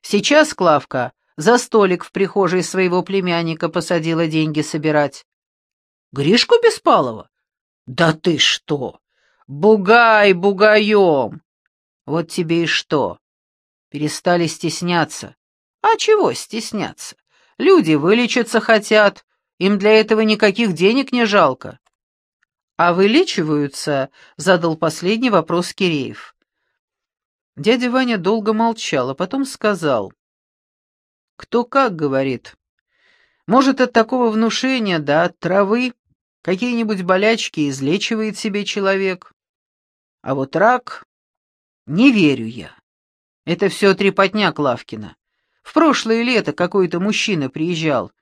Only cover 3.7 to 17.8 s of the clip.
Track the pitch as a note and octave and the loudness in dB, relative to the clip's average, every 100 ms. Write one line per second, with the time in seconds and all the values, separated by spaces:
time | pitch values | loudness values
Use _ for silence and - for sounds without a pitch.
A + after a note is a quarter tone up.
3.7 | F3 D#3+ E3+ D#3+ E3 E3 D#3 D#3 D3+ D3+ | -4 -2 -2 -2 -2 0 0 -2 -2 -4
4.7 | D#3+ D#3 D3+ C#3+ - _ _ _ _ _ | -4 0 0 0 -6 _ _ _ _ _
5.7 | _ _ _ _ C3+ C#3+ A3+ - A#4+ A#4+ | _ _ _ _ -4 0 0 2 2 2
6.7 | - - A3 C3 A2 - _ _ _ _ | 0 2 2 0 -8 -16 _ _ _ _
7.7 | _ - B2 E3 D#3 F3+ D3 - - - | _ -14 0 0 2 -2 0 0 -2 -6
8.7 | D3 A#2 - _ _ _ _ _ C#3 G3+ | -6 -6 -12 _ _ _ _ _ 0 2
9.7 | A3 F#3 A#3 A#3 G#3+ G3+ F3+ G3 F#3+ G#3+ | 2 4 4 6 4 4 2 0 2 4
10.7 | G#3+ G#3+ G#3+ F#3 C#3+ A2+ - _ _ _ | 4 4 4 4 2 -2 -6 _ _ _
11.7 | _ _ _ - D#3 E3 - E3 E3+ D#3+ | _ _ _ -6 -6 -4 -6 -2 0 0
12.7 | - - D3+ G2+ - _ _ _ _ _ | -4 -2 -2 -2 -6 _ _ _ _ _
13.7 | _ _ D3 D3 - F#3 F3 E3 - E3 | _ _ -8 -6 -4 -2 0 -2 -4 -8
14.7 | - F3 F3 D#3 - - _ _ _ _ | -6 -2 -2 -2 -6 -18 _ _ _ _
15.7 | _ G#4+ A4 - G#4+ A#3 A#2+ - A3 - | _ 0 0 2 2 2 -2 -8 -10 -8
16.7 | G#3+ D#3 - - - _ _ _ _ C#4 | -8 -8 -10 -20 -20 _ _ _ _ 4
17.7 | F#4 | 4